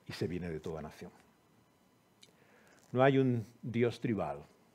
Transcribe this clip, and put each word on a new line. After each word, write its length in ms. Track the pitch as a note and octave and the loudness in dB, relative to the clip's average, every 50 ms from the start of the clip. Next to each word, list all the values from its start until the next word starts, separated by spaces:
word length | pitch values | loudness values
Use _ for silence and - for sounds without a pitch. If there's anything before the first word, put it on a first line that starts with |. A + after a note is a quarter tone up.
| - - | -16 -14
y 40 | |
se 140 | - - A2+ | -6 -6 -4
viene 240 | D#2+ F2+ E2+ F2+ F2 | -4 -4 -4 -6 -6
de 80 | D#2+ D#2 | -8 -6
toda 240 | - F2+ D#2+ D2+ | -8 -8 -8 -8
nación. 300 | C#2+ D2+ - - - F2 - - - _ _ _ _ _ _ _ _ _ _ _ _ _ _ _ _ _ _ _ - _ _ _ - _ - - - - - - - - | -10 -12 -14 -16 -16 -18 -18 -20 -20 _ _ _ _ _ _ _ _ _ _ _ _ _ _ _ _ _ _ _ -20 _ _ _ -20 _ -20 -20 -20 -20 -20 -20 -14 -4
No 120 | - B2 | 4 6
hay 160 | C3 C#3+ C3+ C3+ | 6 6 8 6
un 280 | C3+ B2+ A#2+ A#2 G2 - - - | 4 4 2 0 -2 -6 -14 -12
Dios 380 | - C3 A2 A#2 A#2+ A#2 - - | -10 -4 0 2 2 0 0 -2
tribal, 380 | - A#2+ A2 F#2+ E2+ D2+ C#2+ C#2+ - - _ _ _ _ | -4 -2 -2 -2 -2 -4 -6 -8 -12 -18 _ _ _ _